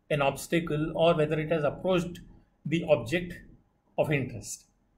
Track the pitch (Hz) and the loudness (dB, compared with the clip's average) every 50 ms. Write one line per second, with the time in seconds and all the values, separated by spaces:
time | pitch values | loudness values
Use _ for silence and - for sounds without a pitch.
0 | _ - 160 143 139 139 135 - - - 175 165 170 - 147 151 156 160 - - | _ -2 0 2 2 2 0 -2 -6 -2 0 0 0 0 -2 -2 -2 -2 0 4
1 | 165 170 170 170 151 147 151 156 156 156 165 160 147 135 - - - 180 185 175 | 4 4 4 4 2 0 0 -2 0 0 0 0 0 -2 -2 -2 0 0 2 2
2 | 175 180 175 - - - - - _ _ _ _ - 143 156 165 - 160 151 123 | 0 -2 -8 -14 -18 -20 -20 -20 _ _ _ _ -6 -4 -2 0 4 4 4 4
3 | 113 110 156 180 180 175 - - - - - - _ _ _ _ _ _ - - | 4 -2 -2 -2 -2 -4 -12 -16 -18 -20 -20 -20 _ _ _ _ _ _ -2 -2
4 | 143 - 156 139 120 - - 107 107 - - - - _ _ _ _ _ _ | 0 2 2 0 -2 -4 -8 -12 -12 -12 -14 -14 -16 _ _ _ _ _ _